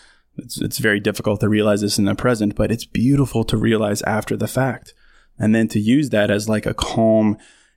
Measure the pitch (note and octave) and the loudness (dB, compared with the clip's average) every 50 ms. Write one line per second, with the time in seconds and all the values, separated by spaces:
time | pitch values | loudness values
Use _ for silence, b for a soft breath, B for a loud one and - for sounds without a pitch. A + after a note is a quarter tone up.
0 | b b b b b b _ - - B2 - - - - - - - A2 G#2 G#2 | b b b b b b _ -16 -14 -14 -8 -6 -6 -6 -6 -2 0 0 0 2
1 | G#2 A2 G2 - - G#2+ G#2 G2 - G2+ G#2+ G#2+ G#2 G#2+ G#2 G2+ G#2+ G#2 G#2+ - | 0 -2 -4 -2 -2 -2 -2 0 0 0 2 2 2 2 2 0 0 -2 0 0
2 | G2+ G2 G2+ - - B2 B2 A2 G#2+ A2 - - G#2+ - A2 A#2+ - - _ - | 0 0 0 0 0 -2 0 0 0 -2 0 -2 -2 -2 -2 -4 -6 -6 _ 0
3 | A2 C3 C#3+ C#3 C#3 A#2+ - A2+ A2 - - A2 A2 A2+ A2+ G#2+ A2 G#2 G#2 - | 2 2 4 2 2 0 0 -2 -2 0 -2 0 2 2 2 2 0 -2 -2 -2
4 | - - G#2 G#2+ G#2+ - - G#2 A2 A2 - C3 C3 C3+ A2 - - - - b | -2 -2 -2 -2 -2 -4 -4 -4 -4 -4 -2 -2 -2 -2 -4 -6 -12 -20 -20 b
5 | b b b b b b b b - G#2 A2 A2+ A2+ G#2+ - A2 G#2 A2 B2 C#3+ | b b b b b b b b 0 2 4 2 2 2 0 0 2 4 2 2
6 | D#3 B2+ A2+ G#2 G#2 G#2 G#2 G#2 G#2 A2 A2 G#2+ - - - - - - - - | 2 2 2 0 2 2 2 0 0 -2 -2 -2 -2 -4 -4 -4 -6 -4 -2 0
7 | A2+ A2 A2 A2 G#2+ G#2+ G#2 b b b b b b b b | 2 4 4 4 4 2 0 b b b b b b b b